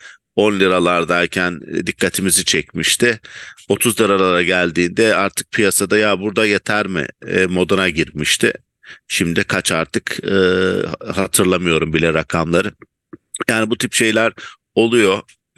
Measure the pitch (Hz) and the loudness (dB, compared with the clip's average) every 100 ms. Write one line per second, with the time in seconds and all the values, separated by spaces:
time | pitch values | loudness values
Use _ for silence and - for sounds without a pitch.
0 | - - _ - 107 101 95 92 87 87 | -20 -20 _ 0 2 2 2 2 2 0
1 | 82 87 87 98 90 85 - 82 87 - | 0 0 0 -2 -4 -4 -8 -6 -6 -2
2 | 92 - 95 - 87 85 - 85 80 - | -2 0 0 0 0 -2 -2 -4 -2 2
3 | 120 110 - - - - - 101 120 107 | 0 0 -8 -20 -20 -12 -4 0 0 2
4 | 107 98 92 87 87 92 87 82 87 90 | 2 4 2 2 2 2 0 0 -2 2
5 | 113 90 98 - - - 101 - 98 104 | 2 2 0 -4 -8 0 0 0 0 2
6 | 107 95 104 101 107 101 - 104 101 90 | 2 0 -2 0 2 0 0 -2 -2 -4
7 | 69 - - 92 92 90 90 98 92 78 | -6 -10 -4 0 2 0 0 2 0 0
8 | 78 76 73 - - - _ _ - - | -4 -2 -2 0 0 -2 _ _ -20 -20
9 | - - 85 85 98 98 - 82 82 - | -8 -2 -2 0 -2 -2 -2 -2 -2 -4
10 | - - - 95 92 92 92 95 - 80 | -6 -8 -2 2 2 2 0 -2 -4 -8
11 | - 92 95 - 92 90 87 80 80 80 | -8 -6 -2 0 2 2 2 0 0 0
12 | 82 78 78 85 80 90 101 - - _ | 0 0 -2 -2 0 0 0 -6 -20 _
13 | _ - _ - - 113 110 113 127 - | _ -20 _ -10 -2 -2 0 -2 -4 0
14 | 113 110 113 - - - _ - 113 117 | 2 2 0 -2 -18 -20 _ 0 2 4
15 | 101 98 - _ _ | 2 2 -4 _ _